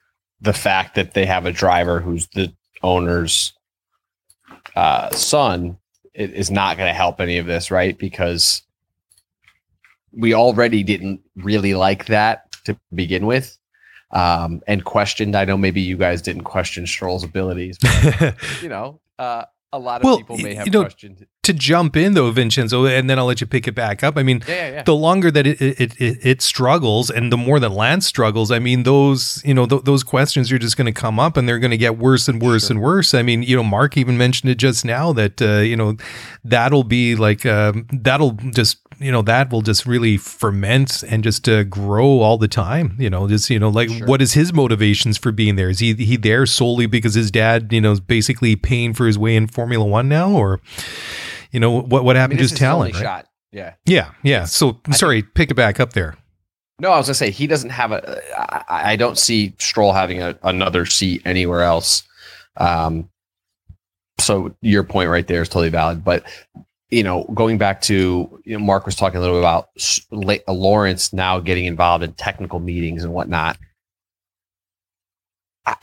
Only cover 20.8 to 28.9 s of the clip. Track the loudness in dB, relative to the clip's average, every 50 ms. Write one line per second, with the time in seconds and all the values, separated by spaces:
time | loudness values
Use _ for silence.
20.8 | 0 0 -6 _ -20 -20 -20 _ -20 _ _ _ -2 -2 0 0 2 2 2 2
21.8 | 2 0 0 0 2 4 4 4 2 2 2 0 0 0 0 0 0 0 2 2
22.8 | 2 2 2 2 2 2 0 0 2 0 -2 -2 -4 -2 -4 -4 -4 -2 -4 -4
23.8 | -4 -4 -4 -2 -2 -2 0 0 2 2 2 0 -2 -6 -6 -6 -6 -8 -10 -4
24.8 | 2 2 2 4 4 2 2 4 4 2 2 4 2 2 0 2 0 -2 0 0
25.8 | -4 -4 -2 -4 -2 -2 -2 0 2 2 2 2 0 -4 -2 0 2 2 2 2
26.8 | 2 2 2 0 0 -2 -2 -2 -2 0 0 0 2 2 2 2 2 0 -2 0
27.8 | 0 0 0 0 0 -2 0 0 0 2 2 0 0 0 0 0 2 0 0 2
28.8 | 2 4